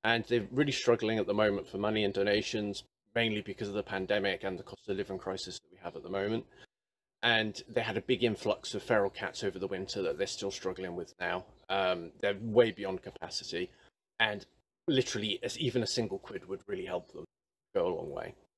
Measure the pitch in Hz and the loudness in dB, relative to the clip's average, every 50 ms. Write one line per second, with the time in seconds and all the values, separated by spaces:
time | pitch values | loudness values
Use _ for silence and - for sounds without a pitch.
0 | - 113 117 117 107 - 120 120 101 - 123 131 151 143 127 - - 123 120 110 | 4 4 4 4 2 2 2 2 2 0 2 2 2 2 2 2 4 4 4 4
1 | 113 110 110 110 101 - 101 104 107 104 101 98 - - - 98 104 107 110 107 | 4 0 2 2 0 2 4 4 4 4 4 0 -4 -6 -4 -2 0 2 2 2
2 | 104 101 98 98 98 104 101 107 107 - - 110 107 104 98 - - _ _ _ | 2 2 2 2 4 4 4 2 2 0 -2 -2 -2 -2 -4 -6 -10 _ _ _
3 | _ _ _ 117 117 113 107 104 98 - 95 - 110 101 98 104 98 - 98 95 | _ _ _ 0 2 2 0 -2 -4 -6 -8 -6 -6 -4 -2 -4 -4 -4 -4 -4
4 | 95 92 104 104 98 98 92 85 - 98 92 87 - - - - - - 98 95 | 0 2 2 2 2 0 -2 -2 -4 -4 -6 -6 -10 -12 -16 -14 -6 -4 -2 -2
5 | 98 - 98 92 - 95 95 92 - 92 90 - _ _ 92 92 87 85 85 - | -2 -4 -6 -6 -4 -6 -6 -4 -6 -8 -10 -12 _ _ -20 -12 -12 -10 -10 -10
6 | 71 85 92 98 98 104 113 117 - _ - - - _ _ _ _ _ _ _ | -10 -4 -4 -2 0 0 0 -2 -4 _ -18 -20 -20 _ _ _ _ _ _ _
7 | _ _ _ _ - 120 117 113 110 107 101 - - - 113 120 113 113 101 110 | _ _ _ _ 2 4 4 4 2 0 -4 -8 -12 -2 -2 0 0 0 -2 -4
8 | - - 131 92 117 117 107 - - 107 - - - - - 104 - - 120 107 | 2 0 2 4 4 2 2 2 0 0 0 0 -2 -6 -6 -6 0 4 4 4
9 | 101 98 - - 104 92 - - - 101 92 95 92 95 98 92 98 - - 104 | 4 2 0 -4 -8 -6 -6 -4 -4 -4 -4 -2 -4 -4 -4 -4 -6 -6 -4 -2
10 | 92 82 71 76 98 95 - - 104 98 98 - - 95 92 92 92 90 87 87 | -2 -2 0 0 -2 -4 -2 -4 -4 -6 -6 -4 -4 -4 -4 -4 -6 -6 -6 -6
11 | 85 - - _ 90 85 87 90 - - - - _ - 95 98 95 92 92 87 | -8 -10 -8 _ -2 -2 -2 -2 -4 -8 -20 -20 _ -2 0 2 4 2 2 0
12 | 82 82 - - - 101 101 95 113 113 107 117 120 113 101 - 101 95 92 92 | -4 -10 -8 -2 0 0 0 0 -4 4 6 8 8 6 4 -2 -4 -4 -4 -4
13 | - - - - - - - - - - - 85 92 - - _ _ - _ _ | -6 -10 -12 -10 -10 -8 -8 -8 -8 -6 -4 -4 -4 -6 -8 _ _ -20 _ _
14 | _ _ _ _ 113 - 208 202 - _ _ _ _ _ _ _ _ - 151 131 | _ _ _ _ 2 2 2 -4 -10 _ _ _ _ _ _ _ _ 2 4 4
15 | 123 - - 107 104 107 98 - - 120 - - 156 127 113 127 110 - - 127 | 4 2 -2 -2 -2 -2 -4 -2 -4 -6 -4 -2 -2 0 2 0 0 0 0 -2
16 | 113 98 95 98 - - 110 95 82 87 95 92 - - 101 92 92 92 90 87 | 0 -2 -4 -6 -8 -8 -10 -10 -8 -8 -10 -10 -6 -6 -6 -6 -4 -4 -4 -4
17 | 87 - - - 82 _ _ _ _ _ _ _ _ _ _ 98 85 92 87 - | -6 -6 -16 -16 -16 _ _ _ _ _ _ _ _ _ _ 2 2 2 2 -2
18 | - 76 69 - 80 82 - _ _ _ _ | -4 -6 -6 -6 -8 -8 -12 _ _ _ _